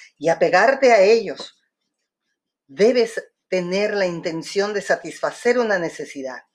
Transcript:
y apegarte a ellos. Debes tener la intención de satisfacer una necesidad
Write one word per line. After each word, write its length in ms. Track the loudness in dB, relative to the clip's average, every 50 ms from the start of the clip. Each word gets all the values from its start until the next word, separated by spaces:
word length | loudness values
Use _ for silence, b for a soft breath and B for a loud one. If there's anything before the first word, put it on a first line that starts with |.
| B B B B
y 120 | -2 -2
apegarte 640 | 0 2 2 2 4 4 4 4 2 4 4 4
a 100 | 6 6
ellos. 560 | 6 6 6 4 2 -2 -8 -12 -12 -18 _ _ _ _ _ _ _ _ _ _ _ _ _ _ _ _ _ _ _ _ _ _ _ _
Debes 560 | -2 2 2 2 4 2 0 -2 -2 -10 -12 -12 _ _ _ -6
tener 480 | -4 -4 -4 -2 -4 -2 -2 -2 -2
la 100 | -2 -2
intención 680 | -2 -4 -6 -8 -6 -8 -8 -10 -8 -4 -4 -4 -2 -4
de 80 | -6
satisfacer 800 | -2 -2 -4 -4 -4 -10 -12 -6 -6 -6 -6 -4 -2 0 0 0
una 200 | 0 0 -2 -2
necesidad 640 | -2 -4 -8 -10 -14 -14 -12 -12 -12 -12 -12 -14 -18 _ _